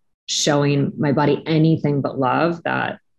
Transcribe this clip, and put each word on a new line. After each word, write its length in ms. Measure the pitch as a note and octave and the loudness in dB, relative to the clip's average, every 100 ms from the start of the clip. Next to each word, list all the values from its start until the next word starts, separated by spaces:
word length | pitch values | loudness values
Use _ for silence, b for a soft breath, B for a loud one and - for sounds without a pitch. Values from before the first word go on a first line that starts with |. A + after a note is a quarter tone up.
| _ _ - | _ _ -8
showing 640 | - - D3 C#3+ C#3+ C#3 - | -4 0 2 2 2 0 -2
my 140 | D3+ | 0
body 320 | C#3+ D3 C#3+ - | 2 2 0 0
anything 540 | D#3+ D#3+ D#3 D3 C#3+ | 2 4 2 0 -2
but 160 | C3 B2 | -2 -2
love, 440 | B2+ C3 E3 E3+ | 0 0 0 -2
that 380 | C3+ C3 A#2+ - _ | -4 -4 -4 -8 _